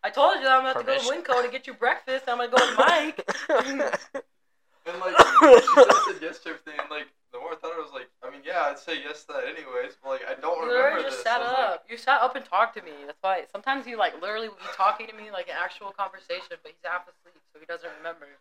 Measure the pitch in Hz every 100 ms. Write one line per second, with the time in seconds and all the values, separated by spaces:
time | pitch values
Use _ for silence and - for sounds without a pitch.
0 | 202 226 285 370 269 262 262 254 233 269
1 | 240 311 339 247 247 254 - 247 240 -
2 | - 262 262 240 240 254 240 240 285 339
3 | 302 - - - - 294 262 277 277 -
4 | - 277 - _ _ _ _ _ - 175
5 | 180 220 - 240 302 247 - 285 254 -
6 | - 190 160 - 170 160 - 151 143 151
7 | 151 _ _ 123 160 160 160 165 151 135
8 | 127 _ 131 143 143 180 147 143 - 156
9 | 143 151 - 143 127 156 139 123 127 -
10 | - 131 113 131 156 180 240 247 269 320
11 | 277 262 226 240 233 262 233 175 _ 233
12 | - 269 247 262 - 185 226 226 180 147
13 | 143 156 190 185 - 202 240 277 254 226
14 | 190 160 180 214 226 202 - - 190 214
15 | 220 214 214 196 180 151 180 - 202 196
16 | 196 190 _ 180 180 165 160 160 180 175
17 | 180 _ 175 160 _ 156 160 170 165 156
18 | 160 165 143 143